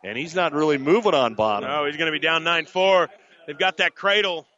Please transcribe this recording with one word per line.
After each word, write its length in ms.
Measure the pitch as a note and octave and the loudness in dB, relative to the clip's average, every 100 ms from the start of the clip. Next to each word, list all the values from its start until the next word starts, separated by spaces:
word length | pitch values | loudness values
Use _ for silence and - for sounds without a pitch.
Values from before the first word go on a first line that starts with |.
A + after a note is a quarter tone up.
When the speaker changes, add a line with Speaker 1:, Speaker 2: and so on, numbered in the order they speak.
Speaker 1:
And 140 | F#2+ A2+ | -10 -10
he's 180 | E3 F3 | -6 -2
not 180 | E3+ | -2
really 240 | D3 D#3 C#3+ | 0 0 0
moving 380 | C3+ G3+ G#3+ D#3 | 2 2 4 2
on 180 | A#2+ | 0
bottom. 340 | A2 A2 G#2 B2+ | 0 0 0 -2
Speaker 2:
No, 180 | D3 D3 | -4 -4
he's 120 | D3+ | -2
gonna 140 | E3 | -4
be 80 | D3+ | -2
down 240 | D#3 D#3+ | 0 0
nine 220 | D#3+ E3+ D#3 | 0 -2 -2
four. 440 | F#3 F#3+ F#3 D#3+ - _ _ - | 0 4 4 2 -6 _ _ -16
They've 100 | D3 | -4
got 200 | F#3 F#3 | -4 0
that 180 | F3+ - | -4 0
cradle. 500 | G3 G3+ G3+ E3+ - | 0 0 0 -4 -10